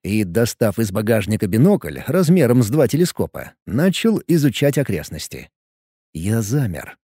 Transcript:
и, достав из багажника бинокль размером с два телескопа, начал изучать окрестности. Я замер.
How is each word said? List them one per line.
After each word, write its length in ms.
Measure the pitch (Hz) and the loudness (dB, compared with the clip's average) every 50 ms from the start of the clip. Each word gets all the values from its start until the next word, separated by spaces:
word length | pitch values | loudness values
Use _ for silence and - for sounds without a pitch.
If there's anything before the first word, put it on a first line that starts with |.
| - | -6
и, 180 | 92 104 107 104 | -2 -2 -2 -2
достав 560 | 87 82 113 117 110 - - - 107 95 - | 0 0 0 0 0 0 0 -2 -2 0 -2
из 140 | 113 98 92 | -2 -2 -2
багажника 560 | 107 107 107 113 107 98 104 110 101 110 95 | -4 -2 0 0 0 0 0 -2 -2 -2 0
бинокль 500 | 95 110 147 196 208 - - 80 69 65 - | 2 4 4 4 4 2 -2 -6 -12 -10 -6
размером 560 | - 147 185 180 143 180 180 139 117 120 127 120 | -2 0 0 2 4 4 4 4 4 4 4 2
с 60 | 101 | 2
два 180 | 131 156 139 | 2 2 2
телескопа, 680 | 110 - 147 180 - - - 92 - - 69 64 - - _ - | 2 2 2 0 0 -2 -4 -6 -6 -8 -12 -16 -16 -20 _ -12
начал 560 | - 95 127 170 196 175 - - 226 214 - - - | -6 -2 0 2 2 2 2 0 0 0 0 0 0
изучать 500 | 170 165 139 139 107 - 143 143 - 151 | 0 2 2 2 0 2 0 0 2 0
окрестности. 720 | 135 - 98 76 - - - 76 - - - 64 58 - _ _ _ _ _ _ _ _ _ _ _ _ - | -2 -2 -4 -6 -8 -8 -12 -12 -12 -12 -14 -16 -18 -18 _ _ _ _ _ _ _ _ _ _ _ _ -12
Я 260 | 78 85 104 110 117 | -8 -4 -2 -2 -2
замер. 580 | 107 98 127 147 135 104 82 67 - - - _ | 0 0 0 -2 -2 -2 -4 -8 -10 -14 -18 _